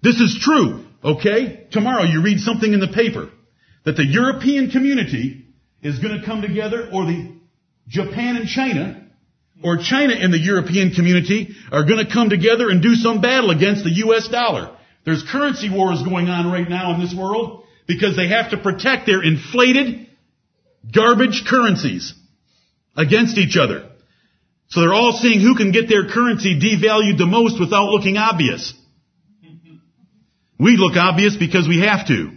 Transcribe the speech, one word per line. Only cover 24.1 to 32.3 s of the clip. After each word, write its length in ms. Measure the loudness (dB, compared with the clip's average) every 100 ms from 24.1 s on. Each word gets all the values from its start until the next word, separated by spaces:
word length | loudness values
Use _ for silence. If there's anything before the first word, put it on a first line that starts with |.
| _ _ _ _ _ _
So 140 | 0
they're 140 | 2
all 180 | 4 2
seeing 280 | 2 2 4
who 140 | 4
can 160 | 4 2
get 180 | 0 2
their 200 | 2 2
currency 500 | 0 0 0 -2 0
devalued 600 | 0 2 2 2 2 2
the 80 | 2
most 340 | 2 2 0
without 300 | 0 0 2
looking 260 | 0 0 0
obvious. 580 | 0 0 -2 -2 -10 -16 _ _ _ _ _ _ -20 -20 _ -20 _ _ _ _ _ _ _ _
We 180 | 4 4
look 200 | 4 2
obvious 380 | 2 2 0
because 320 | 0 -2 0 2
we 140 | 2
have 260 | 2 0 0
to. 240 | -2 -2